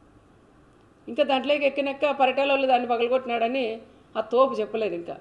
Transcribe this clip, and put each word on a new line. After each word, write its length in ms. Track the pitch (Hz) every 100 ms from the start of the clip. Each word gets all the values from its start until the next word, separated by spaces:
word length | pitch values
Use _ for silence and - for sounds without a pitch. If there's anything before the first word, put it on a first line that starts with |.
| _ _ _ _ _ _ _ _ _ _ -
ఇంకా 160 | 240
దాంట్లోకి 420 | 269 262 262 294 277
ఎక్కినాక 460 | 277 277 269 294 277
పరిటాల 300 | 269 262 277
వాళ్ళు 160 | 277 269
దాన్ని 200 | 247 247
పగలగొట్టినాడని 920 | 233 233 254 254 233 233 269 226 226 - - - -
ఆ 40 |
తోపు 320 | - 233 262 220
చెప్పలేదు. 340 | 208 220 208 175
ఇంకా 220 | 170 -